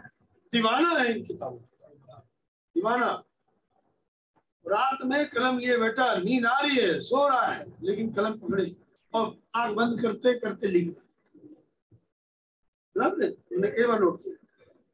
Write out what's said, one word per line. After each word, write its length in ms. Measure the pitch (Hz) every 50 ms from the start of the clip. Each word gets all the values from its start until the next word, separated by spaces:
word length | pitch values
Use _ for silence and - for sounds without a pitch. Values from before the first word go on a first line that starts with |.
| - - _ _ _ _ _ _ _ - -
दीवाना 420 | 233 220 220 240 269 330 339 330
है 160 | 285 254 233 226
इन 120 | 196 -
किताबों 340 | - - - - 123 - -
का, 680 | - _ _ _ _ - - - _ - - - - _ _ _ _ _ _ _ _ _ -
दीवाना। 340 | - 196 220 240 247 233 - 139 135 - _ _ _ _ _ _ _ _ _ _ _ _ _ _ _ _ _ _ _ _ _ _ _ _ _ _ _ -
रात 320 | 170 196 214 254 262 262 262 262
में 260 | 254 262 294 294 -
कलम 280 | - 240 247 254 254 247
लिए 180 | 247 247 247 233
बैठा, 360 | 220 226 220 254 254 240 139
नींद 320 | 180 180 214 254 254 233
आ 120 | 233 254 277
रही 160 | 285 294 269
है, 240 | 247 202 180 156 139
सो 280 | - - 240 277 285 285
रहा 180 | 262 240 -
है, 180 | - - - - - - - 160
लेकिन 300 | 190 214 214 226 220 -
कलम 260 | - 220 220 220 -
पकड़े 380 | 180 170 196 196 180 175 - - _ _ _ _ _ _ -
और 220 | 226 220 - - - _ _ -
आंख 200 | 226 240 226 208
बंद 240 | 220 233 240 233 - 233
करते 320 | 220 202 - - 247 240 240
करते 300 | 220 208 190 - - 196
लिख 200 | 180 175 175 165
रहा 140 | - - -
है। 80 | _ _ _ _ _ _ - - - - - _ _ _ _ _ _ _ - _ _ _ _ _ _ _ _ _ _ _ _ _ _ _ _ _ _ - 370 247 339
समझे? 160 | 392 330 214
हमने 440 | 170 - - _ - 175 180 196 208
कई 160 | - 226 240
बार 140 | 240 226 208
नोट 220 | 190 170 - - -
किया। 120 | - - - _ _ _ _ _ _ _ _ _ _